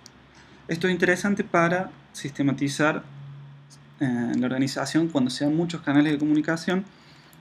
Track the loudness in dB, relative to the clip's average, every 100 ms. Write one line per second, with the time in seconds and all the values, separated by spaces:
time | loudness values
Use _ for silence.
0 | -20 -20 -20 -20 -20 -20 -8 -2 0 2
1 | 2 2 0 -2 0 2 2 2 -4 -10
2 | -20 -12 -12 -2 0 0 -2 0 0 0
3 | -8 -18 -18 -18 -20 -20 -20 -20 -20 -4
4 | -2 0 0 0 0 0 -2 -2 0 0
5 | 2 2 0 0 0 0 0 -2 2 4
6 | 4 2 2 2 2 -2 0 -2 -2 -12
7 | -20 -20 -20 -20